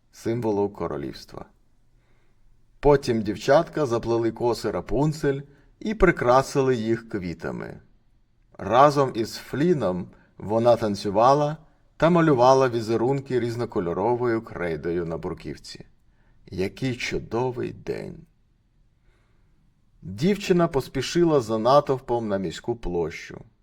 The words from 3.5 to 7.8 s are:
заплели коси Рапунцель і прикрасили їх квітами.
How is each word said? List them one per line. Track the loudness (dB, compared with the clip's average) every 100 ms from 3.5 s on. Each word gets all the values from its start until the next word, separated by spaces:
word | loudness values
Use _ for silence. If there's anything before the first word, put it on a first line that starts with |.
| 4 4 -2 -2
заплели | -2 0 0 0
коси | -2 -2 -2 -4
Рапунцель | -6 -4 0 0 0 -2 -2 -6 _ _ _
і | -6
прикрасили | 2 2 4 4 4 4 0 2 0
їх | 0 -2 -2
квітами. | -8 -6 -6 -8 -8 -10 -14